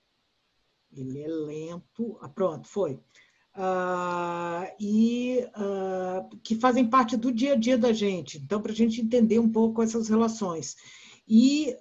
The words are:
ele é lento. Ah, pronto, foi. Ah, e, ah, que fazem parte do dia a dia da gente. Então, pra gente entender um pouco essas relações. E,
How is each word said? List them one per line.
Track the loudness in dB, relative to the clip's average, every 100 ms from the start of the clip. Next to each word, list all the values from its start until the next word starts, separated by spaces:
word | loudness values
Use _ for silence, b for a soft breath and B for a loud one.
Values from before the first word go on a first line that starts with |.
| _ _ _ _ _ _ _ _ _
ele | -12 -10 -8
é | -6
lento. | -6 -6 -8 -10 -12 _ -8 -8 -8
Ah, | -16
pronto, | -2 -2 -2 -8
foi. | -4 -2 -4 _ b b b b
Ah, | -6 -2 -2 -2 -2 -4 -4 -4 -4 -6 -6 -8 -8
e, | 0 4 4 2 0 -2 -4
ah, | -6 -4 -4 -4 -4 -4 -6 -8 -16
que | -6 2
fazem | 2 4 4
parte | 2 2 0
do | -2
dia | 0 2
a | 2
dia | 2 2
da | 2
gente. | 2 0 -2 -8 -14
Então, | -6 -4
pra | -4
gente | 0 2 2
entender | 0 4 4 4
um | 4
pouco | 4 2 2
essas | -2 -2 0
relações. | 2 2 -2 -6 -6 -10 -14 B B B B 4
E, | 6 6 4 -2 -4